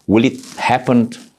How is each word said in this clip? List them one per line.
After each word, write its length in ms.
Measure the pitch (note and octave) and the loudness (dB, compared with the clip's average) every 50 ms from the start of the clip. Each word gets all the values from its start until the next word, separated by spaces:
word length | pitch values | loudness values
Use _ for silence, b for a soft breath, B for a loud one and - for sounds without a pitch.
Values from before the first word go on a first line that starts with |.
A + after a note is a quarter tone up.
| b | b
Will 180 | - F#2+ A2+ A#2+ | 0 2 2 2
it 200 | C3 - - - - - | 0 -2 -4 -14 -18 -14
happen 560 | - - - A#2+ B2+ - - B2+ A#2+ A2+ A2+ - - - - _ | -8 -2 -2 -2 -2 0 2 2 2 2 0 -6 -14 -20 -20 _